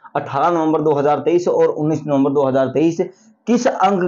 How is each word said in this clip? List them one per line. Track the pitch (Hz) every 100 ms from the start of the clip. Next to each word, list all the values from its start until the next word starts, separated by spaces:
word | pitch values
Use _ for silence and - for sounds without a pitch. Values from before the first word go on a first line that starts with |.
| - 143
अठारह | - 135 160
नवंबर | 170 156 156
दो | 156
हज़ार | 143 147 143
तेईस | 135 175 175
और | 127 165
उन्नीस | - 151 156 151
नवंबर | 139 139
दो | 139 135
हज़ार | 131 131
तेईस। | 123 165 160 180 - _ _ -
किस | 233 254
अंक | - 190 202